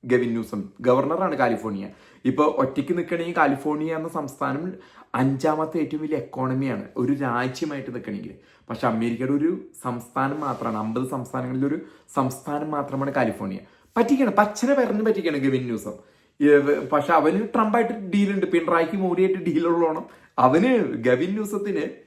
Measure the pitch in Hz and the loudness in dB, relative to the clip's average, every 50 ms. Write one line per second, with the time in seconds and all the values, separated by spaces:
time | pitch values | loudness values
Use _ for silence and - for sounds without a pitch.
0 | - 123 127 123 120 117 113 117 107 - - 101 95 - - - 120 123 123 131 | 0 2 2 2 2 2 -2 -4 -4 -4 -6 -8 -8 -10 -12 -2 2 4 4 4
1 | 139 147 165 170 190 170 151 131 131 117 113 101 - 110 101 98 98 95 - - | 2 0 0 -2 -2 -2 0 0 0 0 0 -2 -4 -6 -6 -6 -8 -10 -14 -20
2 | - - - - _ 131 - - 147 151 - - 135 131 - 143 135 - 175 175 | -20 -20 -20 -4 _ -2 2 4 2 2 4 2 0 0 0 -4 -2 -2 -2 -2
3 | 165 - 175 170 170 170 170 170 156 139 139 135 - 151 151 151 156 160 160 160 | -2 -2 -4 -4 -4 -4 2 2 2 2 2 0 -2 -4 -2 -2 -2 -4 -4 -4
4 | 160 165 - 165 147 135 - - 143 135 135 143 170 185 185 - - - - - | -6 -6 -6 -6 -6 -6 -6 -6 -4 -4 -4 -4 -6 -8 -10 -12 -18 -20 -20 -20
5 | - _ - 123 131 135 135 131 143 156 151 156 160 156 - 170 151 135 156 151 | -18 _ -2 0 0 0 0 2 0 0 0 0 -2 -2 -2 -4 -4 -2 -4 -6
6 | 156 147 156 139 - - - 127 131 131 131 131 139 135 117 101 104 - - - | -4 -4 -4 -4 -6 -8 -6 -4 -2 -2 0 -2 -2 -2 -4 -6 -8 -10 -4 -2
7 | 123 127 143 135 143 127 117 120 127 131 127 - 170 151 143 139 - - 120 120 | 0 0 0 0 0 -2 0 0 -2 -2 -4 -4 -6 -4 -4 -6 -8 -8 -10 -10
8 | - - 101 98 92 92 - - _ _ _ _ _ - 117 - - 120 110 110 | -8 -8 -8 -8 -10 -12 -16 -18 _ _ _ _ _ -12 -8 -2 0 0 0 0
9 | 113 120 117 113 131 131 143 143 151 170 190 190 - - _ - - 127 120 120 | 0 -2 -2 -2 -2 0 0 2 2 0 0 -2 -6 -16 _ -10 -8 -8 -6 -6
10 | 113 - _ 135 131 135 147 151 151 139 123 - 117 117 110 107 110 110 113 123 | -10 -8 _ -2 -2 -2 -2 -4 -4 -6 -4 -4 -4 -4 -4 -4 -4 -2 -2 -2
11 | 131 131 143 131 120 - - 127 127 127 127 131 135 143 151 - - - - - | -4 -4 -4 -6 -6 -6 -6 -6 -6 -4 -2 -2 0 0 -2 -4 -6 -12 -20 -20
12 | _ _ - 143 131 131 - - - 156 147 147 151 151 151 143 143 143 139 135 | _ _ -2 0 0 0 -2 -6 -8 -6 -6 -4 -4 -4 -4 -4 -4 -4 -4 -4
13 | 135 139 135 143 123 110 101 - 104 98 95 98 - - _ _ _ _ _ 220 | -4 -2 0 0 0 0 -2 -4 -8 -8 -8 -10 -12 -18 _ _ _ _ _ 2
14 | 233 294 294 262 269 214 190 208 208 208 - - - 254 285 277 247 208 - 208 | 4 4 4 2 2 2 4 4 2 2 2 -2 0 2 2 2 2 0 0 0
15 | 220 220 202 196 170 165 151 139 135 135 131 123 127 120 117 107 101 104 - - | 0 0 0 0 0 -2 -2 0 0 0 0 0 -2 -4 -6 -6 -6 -10 -12 -12
16 | - _ _ _ _ _ _ _ 143 147 147 143 139 139 147 151 147 - 151 147 | -18 _ _ _ _ _ _ _ 6 8 8 8 6 4 0 0 0 0 0 0
17 | 143 - 170 160 147 156 180 196 226 214 - 240 220 214 208 233 226 - 214 - | 2 4 4 4 4 4 2 2 -2 0 2 2 2 4 4 2 2 0 -2 -6
18 | 196 185 170 202 202 196 202 190 180 165 165 170 165 170 170 170 165 - - 196 | -6 -2 2 2 2 2 2 0 0 2 2 0 2 2 2 2 2 0 -2 -2
19 | 190 180 175 170 190 190 190 185 165 170 151 156 170 170 170 170 170 160 156 170 | 0 0 2 2 2 2 2 0 -2 0 0 2 2 2 2 2 2 0 0 -4
20 | 170 - - - - _ _ - 123 127 135 165 202 262 262 226 175 139 117 113 | -8 -12 -18 -20 -20 _ _ 4 4 6 6 6 4 4 4 2 2 0 -4 0
21 | 113 127 123 127 160 185 202 214 214 196 208 202 202 208 185 156 151 131 - - | 2 2 2 2 2 -2 -2 -4 -4 -4 -4 -4 -4 -2 -2 -2 -2 -4 -6 -12
22 | - | -20